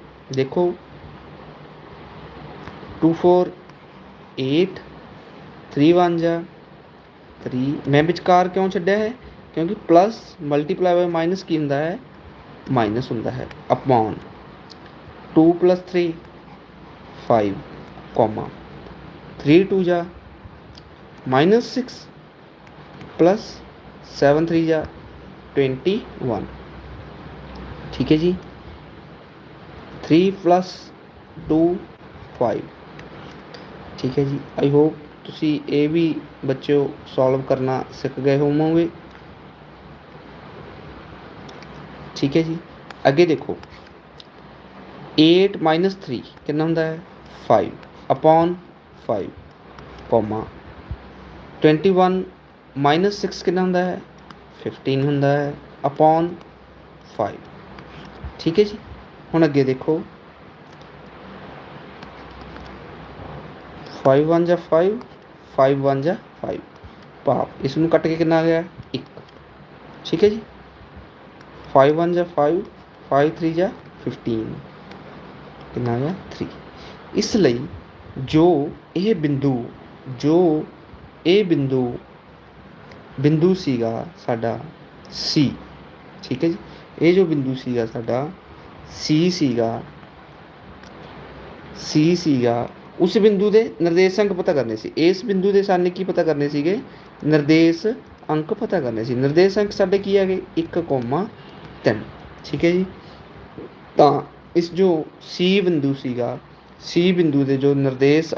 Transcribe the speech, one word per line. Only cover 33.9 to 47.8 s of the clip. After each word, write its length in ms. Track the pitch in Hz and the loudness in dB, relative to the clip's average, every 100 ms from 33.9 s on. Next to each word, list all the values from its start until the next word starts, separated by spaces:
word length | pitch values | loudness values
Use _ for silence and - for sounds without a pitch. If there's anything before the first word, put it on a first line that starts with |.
| - | -8
ਠੀਕ 200 | 131 135 | -4 -2
ਹੈ 60 | |
ਜੀ, 140 | 139 139 - - | -2 -4 -8 -2
I 40 | |
hope 300 | 143 143 156 151 - - | 2 4 4 0 -12 -20
ਤੁਸੀਂ 360 | - - 156 143 - | -18 -4 -2 -2 0
ਇਹ 200 | 143 147 | 0 2
ਵੀ 260 | 165 165 147 - - | 2 0 -2 -10 -8
ਬੱਚਿਓ 460 | 139 131 - 143 139 - - | -4 -4 0 2 0 -6 -6
ਸੋਲਵ 360 | - 131 135 | 0 2 2
ਕਰਨਾ 420 | 135 131 131 131 - | 0 -2 0 -4 -6
ਸਿੱਖ 280 | - 135 131 | -8 -8 -2
ਗਏ 180 | 139 139 | 0 2
ਹੋਵੋਗੇ। 500 | 147 147 156 165 165 - - - - - - - - - - - - - - - - - - - - - - - - - - - - - - - - - | 2 2 2 2 0 -4 -20 -20 -20 -20 -20 -20 -20 -20 -20 -20 -20 -20 -20 -20 -20 -18 -18 -18 -18 -18 -20 -20 -20 -18 -18 -18 -18 -18 -18 -18 -16 -4
ਠੀਕ 200 | 139 165 | 0 0
ਹੈ 60 | |
ਜੀ, 140 | 165 165 - - - - 135 | 0 -4 -10 -20 -20 -2 0
ਅੱਗੇ 180 | 143 175 | 4 2
ਦੇਖੋ, 300 | 139 - - - - - - - - - - - - - - - - - - | 2 -4 -12 -14 -20 -20 -20 -20 -20 -20 -20 -20 -20 -20 -20 -20 -20 -4 4
ਏਟ 380 | 156 175 196 196 | 6 6 4 0
ਮਾਈਨਸ 340 | 160 160 190 196 | 0 2 0 -4
ਥ੍ਰੀ 260 | - 120 - - - | -8 -10 -10 -12 -6
ਕਿੰਨਾ 180 | 147 | -2
ਹੁੰਦਾ 200 | 160 165 | 0 0
ਹੈ? 140 | 160 160 - - - - - | -2 -6 -14 -20 -20 -8 2
ਫਾਈਵ। 220 | 110 - - | 2 2 -6